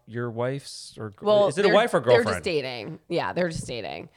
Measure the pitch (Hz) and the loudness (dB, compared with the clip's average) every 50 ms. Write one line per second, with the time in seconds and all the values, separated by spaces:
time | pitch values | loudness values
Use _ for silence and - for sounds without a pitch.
0 | _ - 110 120 120 120 110 113 120 127 135 139 - - - - - - - - | _ -12 -10 -8 -8 -6 -6 -4 -4 -4 -4 -6 -10 -14 -16 -16 -18 -18 -14 -12
1 | 110 107 98 - - 208 214 208 202 190 135 170 202 202 214 202 226 240 196 175 | -12 -12 -12 -4 0 2 4 4 4 4 2 2 4 4 6 4 4 4 2 2
2 | 123 117 120 117 240 - - 87 - 196 170 147 131 131 123 120 104 151 160 - | 4 6 6 6 6 2 -2 -2 -2 -2 -2 -2 -2 -4 -6 -8 -10 -10 -12 -14
3 | _ - 170 160 131 90 98 170 180 175 160 - - - 131 117 98 73 69 82 | _ -6 -4 -2 -2 -2 -2 -2 -2 -2 -4 -6 -8 -8 -10 -8 -8 -10 -10 -12
4 | - - _ | -14 -16 _